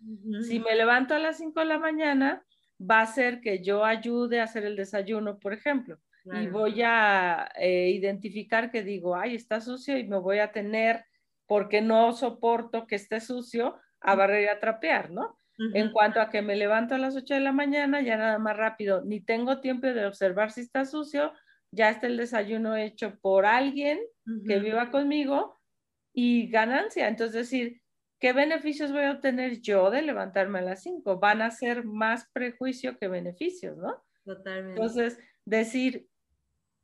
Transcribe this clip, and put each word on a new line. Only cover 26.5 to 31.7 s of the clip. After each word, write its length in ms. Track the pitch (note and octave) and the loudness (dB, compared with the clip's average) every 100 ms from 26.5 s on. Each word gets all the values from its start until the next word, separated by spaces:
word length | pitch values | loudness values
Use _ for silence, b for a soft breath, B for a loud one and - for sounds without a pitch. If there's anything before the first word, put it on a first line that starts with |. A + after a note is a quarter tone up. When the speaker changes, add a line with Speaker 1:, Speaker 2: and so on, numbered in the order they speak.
Speaker 2:
ganancia. 580 | A3 A3+ C4+ G#4+ F4+ A#3+ | 2 4 2 0 0 0
Entonces, 260 | A3+ A3+ A3 A#3+ | 0 -2 -4 -4
decir, 320 | B3+ A#3+ A#3+ _ _ _ _ | -4 -4 -8 _ _ _ _
"¿Qué 120 | B3 | 2
beneficios 580 | B3+ D4 D#4+ D4+ D4 D4 | 4 2 0 -2 -4 -4
voy 120 | C#4+ | 0
a 80 | C#4 | 0
obtener 480 | C#4 C#4 B3 B3+ A#3 | 0 -2 -2 -4 -6
yo 280 | - G3 F#3 | 0 4 4
de 120 | B3 | 2
levantarme 580 | D4+ G#3+ F#3+ G3 F#3+ G3 | 0 -4 -4 -2 -2 -2
a 20 | |
las 200 | F3+ F#3+ | -4 -6
cinco?". 340 | F4 F4+ G#3+ F3+ | -8 -6 -4 2
Van 220 | G#3 A3 | 2 2
a 80 | A3+ | 0
ser 320 | A3+ A#3+ | -4 -4